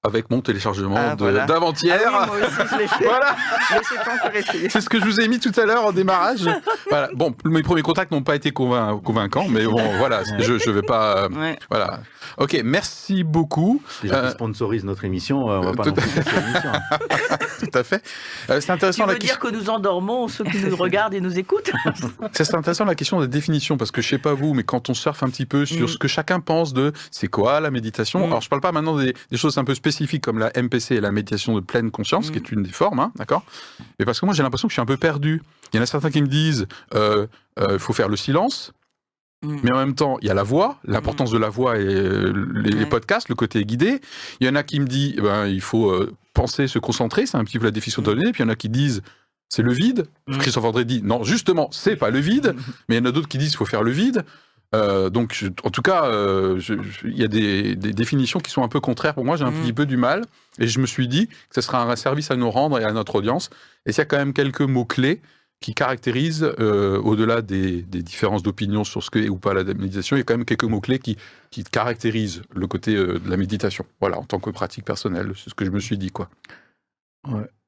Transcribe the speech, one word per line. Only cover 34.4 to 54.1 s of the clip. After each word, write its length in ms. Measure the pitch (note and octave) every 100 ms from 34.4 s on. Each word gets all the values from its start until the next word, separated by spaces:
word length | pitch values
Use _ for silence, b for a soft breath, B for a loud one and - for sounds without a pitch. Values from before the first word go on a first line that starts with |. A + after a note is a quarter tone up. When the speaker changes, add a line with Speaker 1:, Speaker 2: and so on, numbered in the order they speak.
Speaker 1:
l'impression 240 | C3+ G#2+ A3+
que 40 |
je 40 | -
suis 60 |
un 40 | A#2+
peu 120 | C3+
perdu. 440 | E3 D3+ D3 D#3+ - B -
Il 40 | A2
y 20 |
en 40 |
a 40 | A#2+
certains 240 | D3 D3+
qui 100 | D3
me 60 | C#3+
disent, 400 | C#3+ D#3+ C3+ G2 B B
euh, 320 | A2 G#2+ G#2 G#2+ b b -
euh, 200 | G2 G2
faut 140 | -
faire 140 | A2+ G2+
le 60 | G#2
silence. 540 | - C#3+ A#3 - - _ _ _ _ _ _ _
Speaker 2:
Mm. 140 | D3 D3
Speaker 1:
Mais 80 | B2
en 60 | B2+
même 180 | C3+ C3
temps, 220 | D3 C3
il 60 | G#2
y 40 |
a 20 | G2
la 80 |
voix, 340 | G2 C#3 G#3+ -
l'importance 480 | - G#2 A2 A2+ B2+
Speaker 2:
Mm. 20 |
Speaker 1:
de 60 | A2+
la 100 | G#2+
voix 280 | G#2 B2+ A2+
et, 40 | G2
euh, 480 | G2 G2 G2 G2 G2+ G2
les, 160 | G#2 G#2+
les 80 | G#2
Speaker 2:
Ouais. 40 | G#2
Speaker 1:
podcasts, 440 | A#2 - G#3 -
le 60 | A#2
côté 300 | A2+ A2+ G#2
guidé. 340 | A#2+ F#3 C4+ B B B B
Il 80 | B2+
y 20 |
en 60 | C#3
a 60 |
qui 160 | D3 D3
me 60 | C#3
disent, 300 | C3 C#3+ -
eh 40 |
ben, 260 | G#2 G2+ G2+
il 140 | F#2+
faut, 280 | - A2+ G#2+
euh, 240 | F#2 G2 - _
penser, 340 | - B2 - C3+
se 100 | -
concentrer, 460 | - A#2 A#2 - C4
c'est 120 | -
un 60 |
petit 140 | A2 A#2
peu 80 | A2
la 60 |
définition 300 | G#2 A#2 A#2+
Speaker 2:
Mm. 20 | G#2+
Speaker 1:
donnée. 260 | G#2+ G#3
Puis 120 | A#3
il 20 | A2+
y 40 |
en 20 |
a 40 | A2
qui 140 | G#2
disent, 320 | A#2+ C#3+ G#2+ b b b _ _
c'est 120 | -
le 80 | A#2+
vide. 340 | B2 G#3+ B3 D#3 _ -
Speaker 2:
Mm. 100 | C3+
Speaker 1:
Christophe 260 | C3+ A#2+ A2+
André 200 | A2+ A#2
dit, 160 | B2+
non, 200 | G2+ A#2
justement, 460 | A2 A3 - F3 D3
c'est 240 | - G3 G3+
pas 140 | A2
le 80 | C3
vide. 360 | D3 B3 C#4 B2
Speaker 2:
<laughs> 340 | A#2 - -
Speaker 1:
Mais 60 | A#2
il 40 |
y 20 |
en 40 | B2
a 60 |
d'autres 160 | C3+ D#3
qui 80 | C3+
disent, 160 | D3+
il 40 | C#3+
faut 80 | G#2+
faire 180 | A2
le 80 | A2+
vide. 340 | C3+ A#3+